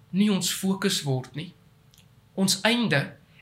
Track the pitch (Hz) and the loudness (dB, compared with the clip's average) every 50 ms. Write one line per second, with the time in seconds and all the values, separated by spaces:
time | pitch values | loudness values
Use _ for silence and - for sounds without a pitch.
0 | - _ - 185 208 214 196 180 - - - - - 190 196 190 208 196 - - | -16 _ 0 2 4 4 4 2 0 -2 -4 -2 0 -2 0 0 0 -2 -2 -2
1 | 156 143 131 127 127 - - 147 156 175 - _ _ - _ _ _ _ - - | -2 -2 -2 -2 -4 -8 -10 -12 -12 -12 -16 _ _ -20 _ _ _ _ -20 -20
2 | _ _ _ _ _ _ _ - 190 185 - - - 220 233 240 233 175 151 139 | _ _ _ _ _ _ _ 0 0 2 0 2 2 2 2 2 2 2 2 0
3 | - - - - - _ - - | 0 -2 -8 -16 -20 _ -20 -4